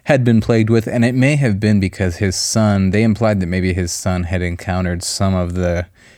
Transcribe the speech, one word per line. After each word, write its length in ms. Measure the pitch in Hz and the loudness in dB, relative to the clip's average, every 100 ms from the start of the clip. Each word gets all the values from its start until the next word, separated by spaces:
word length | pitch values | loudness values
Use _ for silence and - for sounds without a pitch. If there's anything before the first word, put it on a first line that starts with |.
| - | 0
had 180 | 139 | 2
been 160 | 120 113 | 4 2
plagued 300 | 107 113 110 | 4 2 4
with, 180 | 113 113 | 2 0
and 160 | 120 | 0
it 120 | 117 127 | 0 2
may 200 | 135 147 | 2 2
have 240 | 131 98 | 0 0
been 200 | 107 104 | 2 2
because 380 | 92 - 92 85 | 0 -2 -4 0
his 180 | 101 - | -2 -2
son, 560 | - 117 107 98 95 | -2 0 2 2 2
they 100 | 104 | 2
implied 380 | 113 101 110 101 | 2 2 0 0
that 80 | 87 | -2
maybe 260 | 92 92 | 0 0
his 180 | 90 87 | -2 -4
son 300 | - 98 90 | -4 -4 -2
had 160 | 85 90 | -2 -4
encountered 640 | 87 90 - 92 90 87 | -4 -6 -4 -4 -4 -4
some 320 | - - 98 | -6 -2 0
of 220 | 95 87 90 | 0 -2 -2
the 320 | 90 87 87 _ - | -2 -2 -6 _ -20